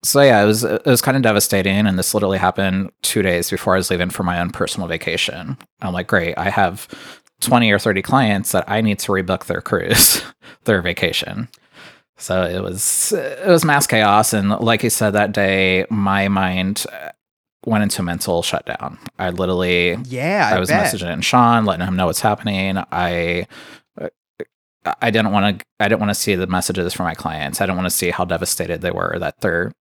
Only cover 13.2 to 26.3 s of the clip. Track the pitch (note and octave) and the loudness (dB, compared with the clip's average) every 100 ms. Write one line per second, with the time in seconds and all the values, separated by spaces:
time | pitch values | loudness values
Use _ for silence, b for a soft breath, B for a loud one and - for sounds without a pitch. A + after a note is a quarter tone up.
13.2 | C#3 C3+ G3 E3+ D#3 C#3+ C#3 A#2 G#2+ G#2 | -4 -6 4 4 6 2 4 4 6 6
14.2 | A2 G#2+ G2 G#2 A#2 A2+ A#2+ - A2 G#2 | 4 2 0 0 2 2 0 0 0 2
15.2 | G#2 G#2 G2 F#2+ F#2+ F#2 F#2+ A2 G2 G2 | 0 2 2 2 2 2 0 0 2 2
16.2 | G2 G2 F#2 F#2 F#2 G#2 - - D2+ - | 2 2 0 0 -2 -4 -8 -12 -16 -18
17.2 | _ _ _ _ - A2 G#2 - F2+ F2 | _ _ _ _ -2 0 0 -2 -4 -4
18.2 | - E2+ - D#2 - - - - - _ | -2 -2 -2 -4 -6 -8 -10 -12 -18 _
19.2 | F#2+ F2+ F#2 F2+ F2+ F2 F2 E2+ B2+ B2 | -6 -2 -2 0 2 2 2 0 -6 -6
20.2 | D3 G3+ C3 F#2 F#2 E3 F#3+ G#2 F2 D#2+ | -2 0 2 2 2 2 0 -2 -6 -4
21.2 | - B2+ A#2+ A#2 G#2+ F2 F2+ F#2 F2+ - | 2 4 6 4 2 0 -2 0 0 2
22.2 | A2 G#2 G#2+ G2 F#2+ F#2+ - F2 F2+ F2 | 0 0 -2 -2 -2 -4 -4 -4 -2 -2
23.2 | E2+ F2 F2+ B B B B - - _ | -2 -2 -6 B B B B -14 -14 _
24.2 | _ _ - _ _ _ - - A#2 A2 | _ _ -16 _ _ _ -8 -2 0 2
25.2 | G#2+ G2+ G2 G2 - _ G2+ G#2+ G#2 G2+ | 2 2 2 -2 -8 _ 0 2 0 -2
26.2 | - | 0